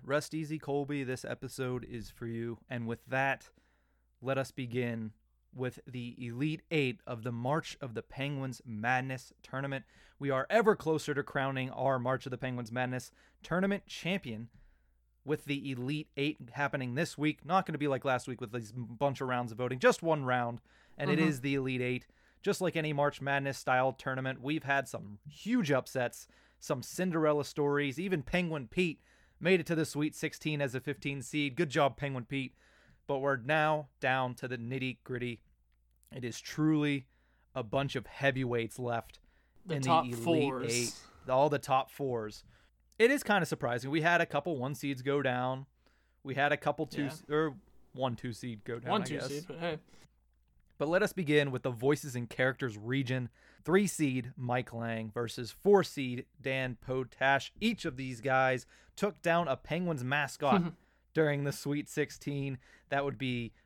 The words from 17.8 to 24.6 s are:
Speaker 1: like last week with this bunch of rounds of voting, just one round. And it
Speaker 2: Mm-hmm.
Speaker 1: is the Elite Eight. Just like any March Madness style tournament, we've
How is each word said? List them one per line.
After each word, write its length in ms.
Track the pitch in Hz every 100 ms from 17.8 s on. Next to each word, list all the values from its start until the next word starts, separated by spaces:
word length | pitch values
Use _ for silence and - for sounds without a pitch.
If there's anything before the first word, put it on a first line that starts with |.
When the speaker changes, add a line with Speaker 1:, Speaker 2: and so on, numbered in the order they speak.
| 147
Speaker 1:
like 160 | 131 135
last 220 | 127 -
week 140 | 120
with 100 | 120
this 200 | 120 107 123
bunch 460 | 113 117 143 127
of 60 | 131
rounds 220 | 123 120
of 40 | 110
voting, 220 | 123 127
just 240 | 247 -
one 220 | 170 156 127
round. 340 | 123 120 123 - _ _ -
And 120 | 143
it 100 | 147
Speaker 2:
Mm-hmm. 80 | 156
Speaker 1:
is 100 | 135
the 140 | 139 139
Elite 260 | 131 127
Eight. 260 | 123 127 - _ _ _
Just 200 | 196 -
like 140 | 180 165
any 180 | 156
March 280 | 143 147 -
Madness 360 | 135 139 139 123
style 340 | - 127 131
tournament, 480 | 131 139 131 131 120
we've 240 | 127 156